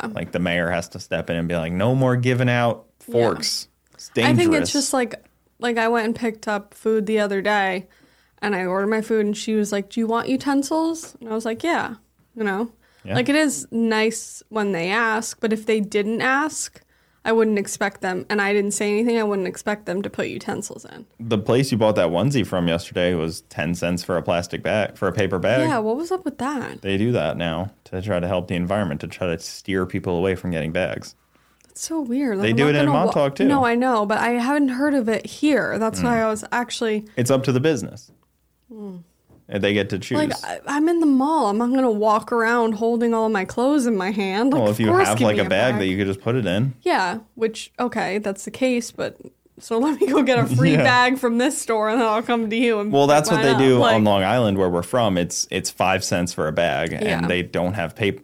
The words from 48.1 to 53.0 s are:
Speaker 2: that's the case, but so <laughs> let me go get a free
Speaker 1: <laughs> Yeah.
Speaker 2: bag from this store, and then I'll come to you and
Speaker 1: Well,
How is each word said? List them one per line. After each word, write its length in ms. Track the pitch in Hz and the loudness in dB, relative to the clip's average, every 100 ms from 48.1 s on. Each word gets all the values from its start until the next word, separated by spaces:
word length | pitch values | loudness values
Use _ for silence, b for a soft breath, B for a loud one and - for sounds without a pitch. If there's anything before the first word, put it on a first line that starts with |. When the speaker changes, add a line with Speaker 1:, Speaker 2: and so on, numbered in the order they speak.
| 202 | -2
Speaker 2:
that's 260 | 208 196 - | -4 -6 -10
the 40 | |
case, 400 | - 262 240 - | -2 0 0 -4
but 280 | - - - - - _ - | -6 -8 -8 -20 -20 _ -20
so 180 | - 226 | -4 0
<laughs> 60 | |
let 160 | 294 285 | 0 2
me 60 | 392 | 2
go 160 | 302 | 2
get 160 | 254 240 | 4 2
a 80 | - | 2
free 260 | 123 - | 4 6
Speaker 1:
<laughs> 40 | - | 6
Yeah. 60 | |
Speaker 2:
bag 340 | 254 247 247 262 | 6 6 4 2
from 180 | 247 233 | 0 2
this 220 | 277 302 | 0 -2
store, 300 | - 220 214 | -2 0 2
and 100 | 240 | 2
then 60 | 226 | 2
I'll 140 | 214 | 0
come 260 | 226 233 220 | 0 -2 0
to 80 | 226 | 0
you 220 | 254 214 | 2 0
and 100 | 208 | 2
Speaker 1:
Well, 160 | 143 | 4